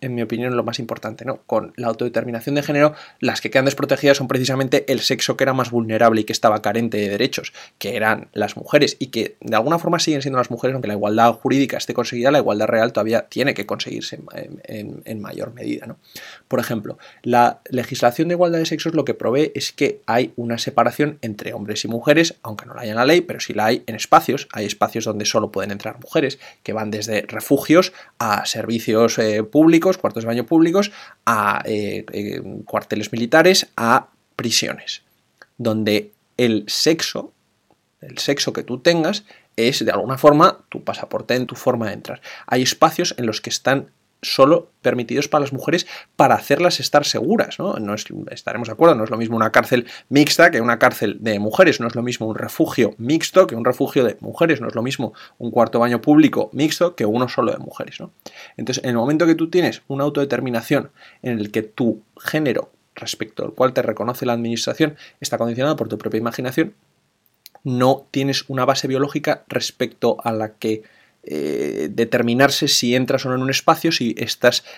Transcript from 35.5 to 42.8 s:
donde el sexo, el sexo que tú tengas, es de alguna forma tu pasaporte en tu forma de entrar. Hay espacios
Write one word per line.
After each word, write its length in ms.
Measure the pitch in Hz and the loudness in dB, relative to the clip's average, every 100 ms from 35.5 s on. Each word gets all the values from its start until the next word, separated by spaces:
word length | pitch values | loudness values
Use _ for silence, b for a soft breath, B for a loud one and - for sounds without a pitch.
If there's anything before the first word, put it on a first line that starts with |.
| - | -4
donde 540 | 117 110 104 107 104 _ _ - | -2 0 2 0 -2 _ _ 0
el 280 | 120 107 104 | 2 2 -2
sexo, 640 | - 151 165 - - 302 _ _ _ _ _ _ _ | 0 0 0 -2 -8 -12 _ _ _ _ _ _ _
el 160 | 120 123 | -16 -6
sexo 340 | - 143 - | -2 -2 -2
que 100 | 104 | -6
tú 160 | - 139 | -6 0
tengas, 460 | 170 170 156 208 b b b - | 2 2 0 -4 b b b 0
es 280 | 117 135 | 0 2
de 60 | 110 | 0
alguna 280 | - 117 131 | -2 -2 4
forma 400 | 151 147 180 - _ | 6 8 6 4 _
tu 160 | - | -10
pasaporte 500 | - - - - - | -8 -8 -8 -6 -2
en 120 | 123 123 | -2 -2
tu 100 | 127 | -2
forma 320 | - 120 107 | -2 0 -4
de 60 | |
entrar. 260 | 95 - - B B - | -8 -12 -16 B B -2
Hay 160 | 127 | 0
espacios 520 | 127 - | 0 4